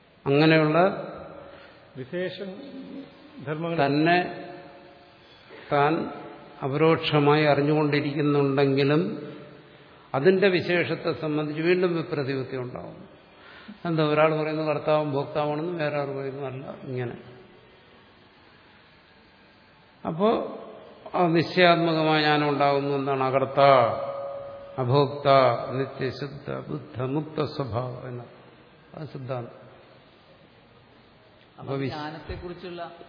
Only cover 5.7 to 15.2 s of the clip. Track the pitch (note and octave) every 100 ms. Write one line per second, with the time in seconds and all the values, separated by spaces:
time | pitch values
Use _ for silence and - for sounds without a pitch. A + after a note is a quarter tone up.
5.7 | D3 D3 E3 - - - - - - C#3
6.7 | C#3+ D#3+ D#3+ - D3+ C#3+ D3+ D3+ C#3 C#3+
7.7 | D3+ D3 D3 C#3+ D3 D3 C#3+ C#3 C3+ C#3
8.7 | C#3 C#3 D3+ G3 - - - - - -
9.7 | - - - - C3+ D#3+ F#3+ G3 F3+ C3+
10.7 | F3 C#3+ D#3+ F3 C#3+ D#3 D3+ D3+ D3+ E3
11.7 | F3+ F3+ E3 - D3+ C3+ C3+ B2 C3 B2
12.7 | - - - - - - - - - -
13.7 | - E3+ D#3+ D3+ D3+ D#3 D#3 D#3 D#3 D#3
14.7 | D3 D#3 D3+ D3+ C#3